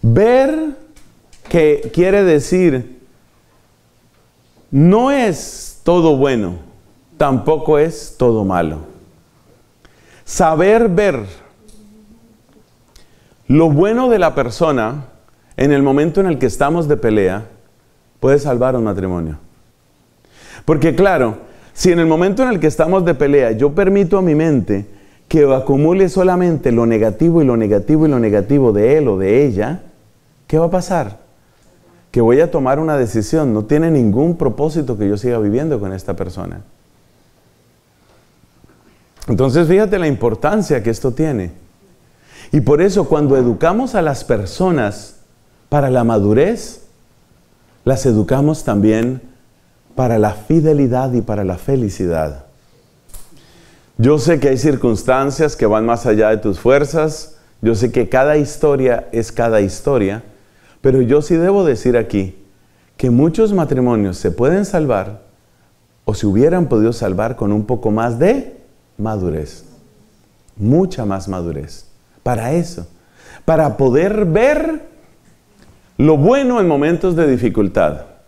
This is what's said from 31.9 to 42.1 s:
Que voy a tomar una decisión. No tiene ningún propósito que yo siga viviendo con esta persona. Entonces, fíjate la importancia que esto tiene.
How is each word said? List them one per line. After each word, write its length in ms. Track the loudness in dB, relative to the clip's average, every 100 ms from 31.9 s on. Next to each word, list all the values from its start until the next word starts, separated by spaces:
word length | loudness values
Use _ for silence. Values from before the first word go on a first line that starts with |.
| _ _
Que 120 | 0
voy 180 | 2 4
a 100 | 2
tomar 300 | 0 -2 -2
una 160 | 0 -2
decisión. 560 | -2 -2 -2 -2 0
No 140 | -2 0
tiene 240 | 0 2
ningún 480 | 2 2 2 0 0
propósito 580 | -4 -2 -4 -4 -6 -4
que 100 | -2
yo 120 | -2
siga 200 | -2 -2
viviendo 400 | -2 -2 -2 -6
con 140 | -6
esta 240 | -10 -10 -8
persona. 460 | -8 -10 -12 -14 -18 _ _ _ _ _ _ _ _ _ _ _ _ _ _ _ _ _ _ _ _ _ _ _ _ _ -4
Entonces, 400 | 0 2 2 2
fíjate 300 | 2 2 0
la 100 | -2
importancia 720 | -2 -2 -2 -2 -2 -2 -2
que 80 | -2
esto 220 | -4 -4
tiene. 400 | -2 -4 -2 -6 -10 -20 _ _ _ _